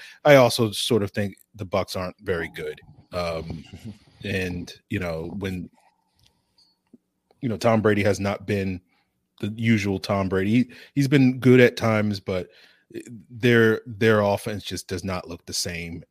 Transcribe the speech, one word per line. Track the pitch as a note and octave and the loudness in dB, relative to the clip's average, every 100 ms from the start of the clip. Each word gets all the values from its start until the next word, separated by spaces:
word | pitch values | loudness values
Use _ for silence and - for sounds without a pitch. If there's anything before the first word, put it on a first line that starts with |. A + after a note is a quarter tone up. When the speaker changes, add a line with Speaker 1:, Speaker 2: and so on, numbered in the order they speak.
| - - D3+ | -10 -2 6
Speaker 1:
I, | |
I | C#3+ | 6
also | A#2+ - A2+ | 6 2 -2
sort | G2 - A2+ | -2 -2 0
of | G2+ | 0
think | - G2+ - _ | -4 -6 -8 _
the | - G2 | -16 -6
Bucs | G2 F2+ - | -4 -4 -6
aren't | F2+ - | -10 -10
very | G#2 F2 E2 | -6 -4 -6
good. | - D2+ D2+ - - _ | -10 -12 -12 -18 -20 _
Um, | F2+ E2+ E2 E2 E2 D2 F2+ A2 | -8 -6 -6 -8 -12 -14 -18 -18
Speaker 2:
<laughs> | G2+ _ _ G2+ | -18 _ _ -8
Speaker 1:
and, | G2 F#2 F2 F2 - _ | -6 -6 -8 -12 -18 _
you | G#2 | -6
know, | F2+ D#2+ E2+ G2 | -6 -6 -8 -8
when, | F#2+ F2+ - _ _ _ _ _ _ _ _ _ _ _ _ _ _ _ _ _ | -8 -8 -12 _ _ _ _ _ _ _ _ _ _ _ _ _ _ _ _ _
you | B2+ | -6
know, | G2+ | -2
Tom | A#2+ A2+ | 2 2
Brady | G#2+ G#2 | 4 2
has | G2+ F#2+ | 2 0
not | G2+ G2+ F#2+ | -2 -4 -4
been | G2+ F#2+ F#2 - _ _ _ _ _ | -4 -4 -6 -12 _ _ _ _ _
the | G#2 A2 | -10 -4
usual | A2+ A2 G2 F#2+ | 0 2 0 -4
Tom | - G2+ F#2 | -2 -2 0
Brady. | F#2+ G2 | 0 2
He, | A#2 A#2+ - - - | 2 0 -4 -8 -4
he's | C3+ | 2
been | C#3+ B2+ B2+ | 4 4 4
good | A#2+ B2+ | 6 8
at | B2 - | 6 4
times, | A2+ A2 G#2+ G2 | 0 0 0 -2
but | - F#2 - _ _ _ _ - - A#2 - | -4 -6 -6 _ _ _ _ -18 -16 -18 -20
their, | B2 B2 A#2 A2+ A2 - | -2 4 6 6 2 -4
their | G2+ A2+ G#2+ | 0 2 4
offense | G2+ G2+ - G#2 | 2 0 -4 -10
just | - F2+ - | -8 -10 -8
does | F#2+ | -8
not | F#2+ F2+ - | -6 -8 -8
look | F2 - | -14 -10
the | |
same | E2 G2+ E2+ E2+ E2 - | -8 -8 -8 -10 -12 -12